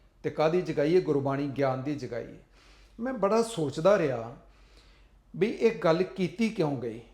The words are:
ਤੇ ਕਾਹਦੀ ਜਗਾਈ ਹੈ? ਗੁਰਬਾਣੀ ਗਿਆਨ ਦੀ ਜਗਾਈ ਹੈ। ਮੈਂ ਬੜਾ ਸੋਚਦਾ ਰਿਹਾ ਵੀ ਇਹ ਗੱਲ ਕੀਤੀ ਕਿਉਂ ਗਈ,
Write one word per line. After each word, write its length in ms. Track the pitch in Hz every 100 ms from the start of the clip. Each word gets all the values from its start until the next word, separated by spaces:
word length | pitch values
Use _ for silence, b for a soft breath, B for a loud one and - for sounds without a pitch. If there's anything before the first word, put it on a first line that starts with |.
| _ _
ਤੇ 60 | 151
ਕਾਹਦੀ 320 | 147 156 180
ਜਗਾਈ 340 | 165 151 147 180
ਹੈ? 60 |
ਗੁਰਬਾਣੀ 460 | 151 143 135 135 143
ਗਿਆਨ 360 | 123 135 127
ਦੀ 120 | 131 147
ਜਗਾਈ 300 | 120 117 -
ਹੈ। 180 | - - b b b b b
ਮੈਂ 140 | 240
ਬੜਾ 280 | 254 196 220
ਸੋਚਦਾ 560 | 233 - 143 147 175 202
ਰਿਹਾ 400 | 151 120 113 139 - b b b b b b b _ 156
ਵੀ 120 | 208
ਇਹ 240 | - 226
ਗੱਲ 320 | 165 175 165
ਕੀਤੀ 460 | 185 - 175 - 226
ਕਿਉਂ 280 | 220 151 139
ਗਈ, 220 | 117 113 -